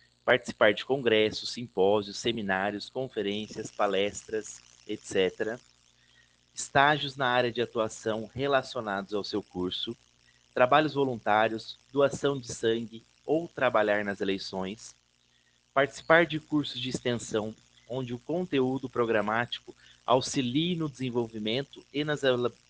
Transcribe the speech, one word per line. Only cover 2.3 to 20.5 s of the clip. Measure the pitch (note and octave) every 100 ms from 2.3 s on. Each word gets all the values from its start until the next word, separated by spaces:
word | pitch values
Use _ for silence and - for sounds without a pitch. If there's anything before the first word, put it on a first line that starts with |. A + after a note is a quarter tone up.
| A#2 G2 F#2+ G2+ G#2 -
conferências, | C3 C3 - G2+ G#2 G#2+ A2 G#2+
palestras, | - G#2 G2 G2+ G#2 - A2 - - - _ -
et | G#2+
cetera. | - G2 F#2 - G#2+ B2 _ _ _ _ _ _ _ _ _
Estágios | - - C#3+ C#3+ D3+ C#3+ C3+
na | C3
área | B2 B2
de | A#2
atuação | A2+ A#2+ A2 - A2+ G#2+ G#2+
relacionados | B2 C#3 C3+ B2+ B2+ G#2+ G2 F#2+
ao | G#2
seu | F#2+ G#2
curso, | - F2+ F2+ - - A#2 _ _ _ _ _
trabalhos | - B2 C#3+ D#3 C3+
voluntários, | C#3 A#2 G#2+ G#2+ A2 A2 - - _
doação | C#3 C#3 - C#3+ C#3
de | A#2
sangue | - A2+ A2+ A2+ A2+ _ _ -
ou | D#3 E3+
trabalhar | - B2+ A2+ G#2 G#2
nas | G2+ G2
eleições. | G2 G2 - F#2+ F#2 A2 - _ _ _ _ _ _ _ _
Participar | C3+ C#3+ - - E3 E3
de | D3+
cursos | - D3+ C#3 B2
de | B2+
extensão, | A#2+ B2+ A#2 - A2+ G#2+ A2 _ _ -
onde | B2+ B2
o | A#2+
conteúdo | - E3+ F#3 C#3 B2+ C3 B2+
programático | - A#2 A2 G#2 A2 A#2+ - - - - _ -
auxilie | B2+ - C#3+ B2